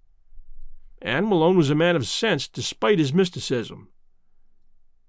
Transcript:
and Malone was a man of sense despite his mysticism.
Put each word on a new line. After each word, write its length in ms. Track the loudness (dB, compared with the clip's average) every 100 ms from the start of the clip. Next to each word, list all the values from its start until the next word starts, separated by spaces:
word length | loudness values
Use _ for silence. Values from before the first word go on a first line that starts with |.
| _ _ _ -18 -14 -10 -10 -12 -16 -12
and 280 | -4 -2 0
Malone 280 | 2 4 4
was 140 | 4
a 60 | 4
man 200 | 2 2
of 120 | -2
sense 400 | -2 -2 -2 -4
despite 500 | -8 -8 -2 2 4
his 160 | 4
mysticism. 760 | 2 0 -2 -4 -4 -4 -12 -20 -20 _ _ _ -20 -20 -20 -20 -20 -20 _